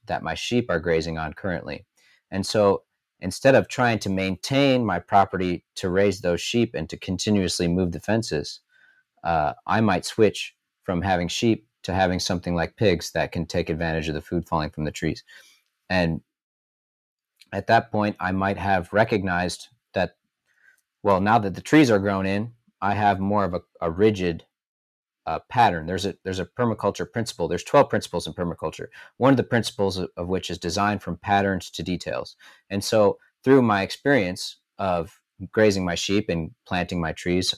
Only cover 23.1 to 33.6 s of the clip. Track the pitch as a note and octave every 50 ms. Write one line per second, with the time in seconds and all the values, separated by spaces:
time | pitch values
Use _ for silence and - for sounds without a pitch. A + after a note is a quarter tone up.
23.1 | G2 F#2+ F#2+ G2 G#2 G#2 G2 F2+ F2+ E2+ - _ _ _ F2 E2+ D#2+ F2+ G#2+ A2
24.1 | G#2 F#2 F#2 F2 D#2+ - - _ _ _ _ _ _ _ _ _ _ _ _ _
25.1 | _ _ _ E2+ D#2+ - - _ - B2+ A#2 G#2 F2 E2 D#2 E2 F#2 F2+ G2 G2
26.1 | D#2+ - _ F#2+ F2+ F#2+ F2 - _ - B2 A#2 G#2+ - - G2+ - - F2 -
27.1 | - A#2+ A2 - - - E2+ D#2 E2+ F2+ - - - C#3+ C3 - - G#2+ - -
28.1 | - E2+ - D#2+ D#2 - F2+ E2+ D#2+ - - D#2+ - - E2 - - - - -
29.1 | _ - A#2 C3+ C#3 A#2+ - - B2+ A#2 G#2+ - - - G2+ G2 F2+ F#2 F#2 -
30.1 | - - F2 F2 F#2+ F2+ - - - F2 - F2 E2+ G2+ G2+ G#2 G#2 G2 - F#2
31.1 | E2+ - - G#2+ G2+ G2+ G2 G2 F#2+ F2+ - - - - E2 F2+ F2+ E2+ - -
32.1 | A#1+ C2 - - - _ - - - _ _ _ G2 G2+ - - A2+ A2 G#2 G2
33.1 | - - _ _ _ _ _ C3 C3+ C#3